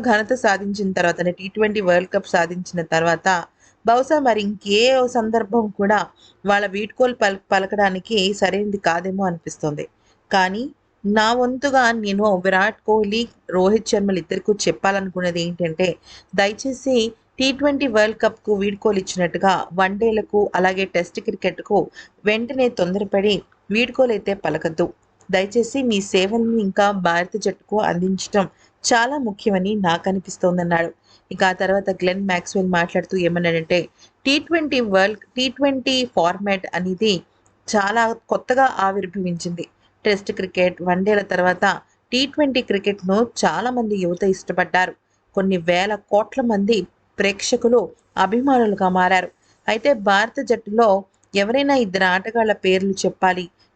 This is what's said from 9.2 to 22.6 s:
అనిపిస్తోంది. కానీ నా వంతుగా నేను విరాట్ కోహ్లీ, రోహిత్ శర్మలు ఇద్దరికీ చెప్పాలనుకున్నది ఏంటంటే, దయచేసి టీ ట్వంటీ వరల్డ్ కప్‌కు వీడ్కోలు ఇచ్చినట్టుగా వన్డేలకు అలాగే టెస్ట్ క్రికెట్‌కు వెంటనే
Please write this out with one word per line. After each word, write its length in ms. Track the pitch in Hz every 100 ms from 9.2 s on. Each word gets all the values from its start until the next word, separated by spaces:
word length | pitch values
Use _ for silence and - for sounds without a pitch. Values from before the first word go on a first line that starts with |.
అనిపిస్తోంది. 600 | 190 170 - - 156 147 143 _ _ _ -
కానీ 320 | 196 185 202 277 - _ _
నా 220 | 202 214 220
వంతుగా 500 | 247 247 254 285 262 233
నేను 360 | 233 208 196 214 185
విరాట్ 420 | 190 185 208 214
కోహ్లీ, 380 | - 214 202 226 233 _ -
రోహిత్ 400 | 180 190 214 -
శర్మలు 280 | 214 202 185
ఇద్దరికీ 340 | 160 190 202 208
చెప్పాలనుకున్నది 800 | - 160 196 196 190 180 180 170
ఏంటంటే, 480 | 170 175 170 160 185 160 - - _
దయచేసి 600 | 190 202 214 269 254 269 247 226 - _
టీ 140 | - 262
ట్వంటీ 340 | 269 285 277 254
వరల్డ్ 320 | 214 214 214
కప్‌కు 340 | 220 214 -
వీడ్కోలు 440 | 208 202 202 220 202
ఇచ్చినట్టుగా 540 | 190 180 175 170 196 175 -
వన్డేలకు 680 | 175 190 202 226 214 202 208 202
అలాగే 300 | 175 185 190
టెస్ట్ 340 | 190 175 175 -
క్రికెట్‌కు 580 | - 202 185 - - 202 - - - _
వెంటనే 440 | 196 220 233 269